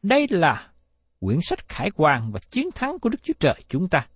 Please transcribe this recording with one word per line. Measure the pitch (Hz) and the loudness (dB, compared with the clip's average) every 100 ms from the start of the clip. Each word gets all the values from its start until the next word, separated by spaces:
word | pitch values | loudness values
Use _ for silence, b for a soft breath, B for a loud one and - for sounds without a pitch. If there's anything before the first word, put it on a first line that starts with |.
Đây | 196 269 285 | 2 2 2
là | 196 160 110 - _ _ _ _ _ | 2 2 0 -6 _ _ _ _ _
quyển | 92 135 | -2 -2
sách | - - - | -2 -6 -8
khải | - 131 196 | -6 -6 2
hoàn | 156 135 113 | 4 4 0
và | 107 - | -8 -6
chiến | 247 339 | -6 -6
thắng | - 262 349 | -6 -6 -2
của | 233 | -4
Đức | 254 | -4
Chúa | - 320 | -6 0
Trời | 143 110 - | 0 0 -6
chúng | 131 180 | -4 0
ta. | 156 117 | -2 -2